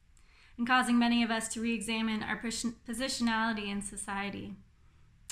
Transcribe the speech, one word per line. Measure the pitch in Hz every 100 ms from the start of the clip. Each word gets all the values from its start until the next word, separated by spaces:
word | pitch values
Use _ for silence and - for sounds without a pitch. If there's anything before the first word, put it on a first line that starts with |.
| - - - - - -
and | 240
causing | 254 240 240
many | 233 240
of | 226
us | 226 220
to | 226
re-examine | 233 226 202 220 226 214
our | 214 208
pos-, | 226 226 233 - -
positionality | 226 269 - 233 220 226 214 202
in | 202
society. | 202 - - 196 202 196 202 196 - _ - - - - -